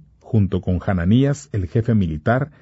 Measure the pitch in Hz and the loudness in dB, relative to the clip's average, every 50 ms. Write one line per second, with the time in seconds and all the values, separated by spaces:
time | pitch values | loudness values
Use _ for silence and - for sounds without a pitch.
0 | - _ _ _ _ - - 110 101 90 - 92 - - 92 87 - - 98 90 | -10 _ _ _ _ -2 0 0 2 2 0 -4 -2 -2 -4 -2 -2 -2 -2 0
1 | 85 90 110 123 139 139 143 - - - - 104 90 82 - 120 110 - 113 107 | 2 2 4 4 4 2 0 -4 -8 -8 -6 -6 -6 -2 -2 -2 0 2 0 0
2 | 95 80 78 76 - 110 117 131 143 151 - _ | 0 0 -4 -4 -2 0 0 0 -2 -6 -10 _